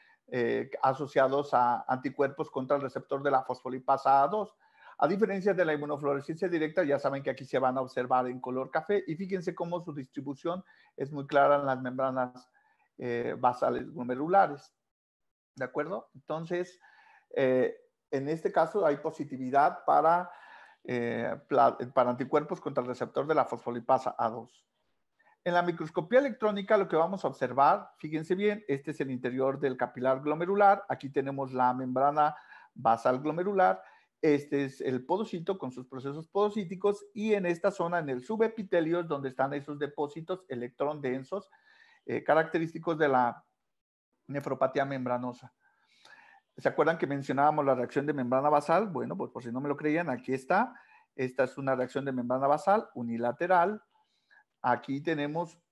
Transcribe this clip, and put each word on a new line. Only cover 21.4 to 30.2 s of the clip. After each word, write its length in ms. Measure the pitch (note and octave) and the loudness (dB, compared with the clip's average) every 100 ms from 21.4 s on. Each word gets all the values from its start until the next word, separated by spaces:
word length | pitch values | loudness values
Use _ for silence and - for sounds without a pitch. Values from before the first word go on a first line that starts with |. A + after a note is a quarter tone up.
| - | 0
pla-, 300 | C3+ B2+ - B2 | 4 4 4 -2
para 160 | - B2 | 2 2
anticuerpos 500 | A#2+ B2+ D3+ D3+ F3+ | 2 0 0 0 -6
contra 220 | D3+ C#3 | -4 -4
el 60 | B2 | -4
receptor 360 | B2 A#2 - C#3+ | -4 -4 -4 0
de 100 | D3+ | 2
la 80 | |
fosfolipasa 720 | B2 A#2+ - A#2+ A#2 C3 G#2+ - | 2 -2 -6 -6 0 0 0 -2
A 100 | A#2 | -2
dos. 380 | A#2 A2+ _ _ _ _ _ _ _ _ _ | -4 -14 _ _ _ _ _ _ _ _ _
En 100 | F3+ | 0
la 80 | F3 | 0
microscopía 560 | F3 E3+ D#3+ - D#3+ B3 | 2 -2 -4 -4 4 4
electrónica 580 | C#4 A3 G#3+ G3+ G3 G#3+ | 4 0 -2 -2 2 2
lo 120 | F#3+ | 4
que 80 | D#3+ | 2
vamos 280 | E3+ F#3+ | 2 0
a 40 | C#3 | -4
observar, 640 | C3 B2 B2 C#3+ G3 - _ | -2 -2 4 4 4 -2 _
fíjense 360 | D#3 D#3 D#3+ | -6 -6 -2
bien, 300 | F#3 G#3 G#3 - | 0 2 0 -2
este 240 | C#3 D3 | -4 -4
es 100 | D3 | -6
el 120 | C#3 | -4
interior 480 | B2+ B2+ B2+ C3 C3+ | -2 -4 0 0 0
del 160 | C#3 B2+ | -2 0
capilar 440 | B2 - C3 C3+ | -4 0 0 0